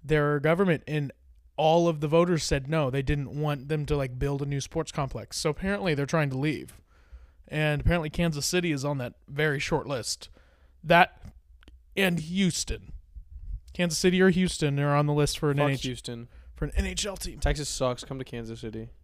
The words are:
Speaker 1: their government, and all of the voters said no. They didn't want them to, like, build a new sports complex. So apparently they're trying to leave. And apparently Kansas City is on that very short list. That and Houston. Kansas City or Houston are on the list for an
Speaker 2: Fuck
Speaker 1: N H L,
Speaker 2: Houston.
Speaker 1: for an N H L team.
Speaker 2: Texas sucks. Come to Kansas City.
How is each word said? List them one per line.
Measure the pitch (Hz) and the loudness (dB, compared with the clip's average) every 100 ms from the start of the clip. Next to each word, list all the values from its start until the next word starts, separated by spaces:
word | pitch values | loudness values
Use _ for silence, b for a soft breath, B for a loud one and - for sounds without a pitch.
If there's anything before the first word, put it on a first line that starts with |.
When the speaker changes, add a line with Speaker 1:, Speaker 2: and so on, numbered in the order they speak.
Speaker 1:
their | 139 151 147 147 | 0 2 2 2
government, | 147 170 196 151 - | 2 2 2 2 0
and | 151 139 - _ - _ - | -4 -4 -8 _ -20 _ 2
all | 156 165 170 | 4 6 4
of | 156 | 2
the | 151 | 2
voters | 165 175 170 | 4 4 2
said | - 143 131 | 0 -2 0
no. | 160 139 | 0 0
They | 131 | -2
didn't | 135 147 139 143 | 0 0 -2 -4
want | 151 147 135 | -2 -2 -2
them | 156 143 | -4 0
to, | 147 | 0
like, | 135 123 | -2 -2
build | 143 143 | -2 -2
a | 143 | -2
new | 139 | -4
sports | 131 160 156 | -4 -6 -6
complex. | - 135 123 107 - | -6 -6 -6 -10 -4
So | 160 | -4
apparently | 147 190 202 196 | -2 -2 -2 0
they're | 143 139 | 0 0
trying | 170 147 | 0 0
to | 131 | 0
leave. | 147 117 65 - _ b b b b b - | -2 -2 -8 -18 _ b b b b b -8
And | 151 151 147 | -2 0 2
apparently | 127 175 156 | 2 2 0
Kansas | - 170 147 | 0 0 0
City | 135 180 175 | -2 0 0
is | 147 | -2
on | 143 143 | -2 -2
that | 123 - - | -6 -10 -14
very | 143 156 139 | -2 0 0
short | - 156 113 | 0 -2 -2
list. | 139 104 - - b b b b b | -6 -4 -8 -10 b b b b b
That | 151 170 185 - - - _ - - - - - | 4 6 6 0 -20 -20 _ -20 -20 -20 -12 0
and | 190 170 | 2 2
Houston. | 160 180 190 - - 107 95 - - - - - - - - | -2 0 0 0 -6 -8 -10 -18 -16 -20 -16 -16 -10 -12 -12
Kansas | - 175 156 | -2 -2 2
City | 185 185 | 4 6
or | 190 | 6
Houston | 175 180 - 151 139 | 6 2 2 0 2
are | 147 143 | 2 4
on | 147 | 4
the | |
list | 147 143 - | 2 2 2
for | 151 | 0
an | 143 | 2
Speaker 2:
Fuck | 143 | 2
Speaker 1:
N | |
H | 135 | 0
L, | 131 | -4
Speaker 2:
Houston. | 120 - 117 120 b b - | -8 -10 -12 -14 b b -8
Speaker 1:
for | |
an | 151 - | -4 -2
N | 190 | -2
H | 185 208 | -2 -6
L | 185 | -6
team. | - 151 | -10 -4
Speaker 2:
Texas | 143 143 143 | -2 -2 -4
sucks. | - 131 123 | -2 -2 -2
Come | - 135 | -8 -10
to | |
Kansas | 127 120 113 113 | -10 -10 -10 -10
City. | 117 110 113 - | -10 -10 -12 -16